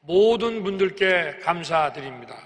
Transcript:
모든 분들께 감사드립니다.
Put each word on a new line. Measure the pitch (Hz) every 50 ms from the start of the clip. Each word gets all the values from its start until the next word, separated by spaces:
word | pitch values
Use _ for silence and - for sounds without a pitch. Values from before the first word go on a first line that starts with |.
모든 | _ 147 165 185 208 220 233 226 226 233 226 226 196
분들께 | 190 196 190 196 190 185 - 196 190 185 180 170 151 143 - -
감사드립니다. | 156 170 175 165 147 165 160 156 143 - 151 139 135 127 123 120 113 120 113 -